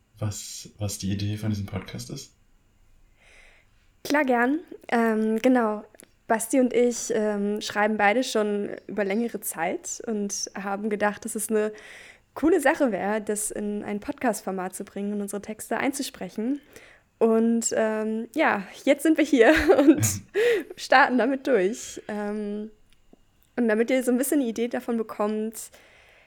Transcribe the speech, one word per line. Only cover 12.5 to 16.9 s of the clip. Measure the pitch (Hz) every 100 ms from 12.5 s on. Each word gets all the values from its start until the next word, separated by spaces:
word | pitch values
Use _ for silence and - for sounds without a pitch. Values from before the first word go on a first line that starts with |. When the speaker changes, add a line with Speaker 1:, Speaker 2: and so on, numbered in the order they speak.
| 370
Speaker 2:
Sache | 269 330 269
wäre, | 185 190 220
das | 208 208 -
in | - 208 208
ein | 202 208
Podcast-Format | 240 285 254 202 - 190 185
zu | - 202
bringen | 202 202
und | 208
unsere | 196 202
Texte | 202 214 - 226
einzusprechen. | 262 277 262 - 185 - 226 285 - - -